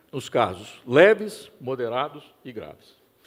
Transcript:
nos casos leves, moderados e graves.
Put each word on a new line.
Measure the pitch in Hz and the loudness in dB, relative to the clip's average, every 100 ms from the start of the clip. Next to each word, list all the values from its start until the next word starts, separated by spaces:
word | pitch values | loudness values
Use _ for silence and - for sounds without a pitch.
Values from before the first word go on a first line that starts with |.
| _ | _
nos | 131 - | -14 -4
casos | 131 101 92 104 - 120 | 0 0 -4 -14 -16 2
leves, | 135 196 208 214 - - - | 6 6 6 -2 -12 -20 -14
moderados | 123 127 117 123 151 147 - _ | -10 -6 -4 -4 -6 -10 -20 _
e | 135 | -18
graves. | 110 76 - _ _ _ _ | -16 -16 -18 _ _ _ _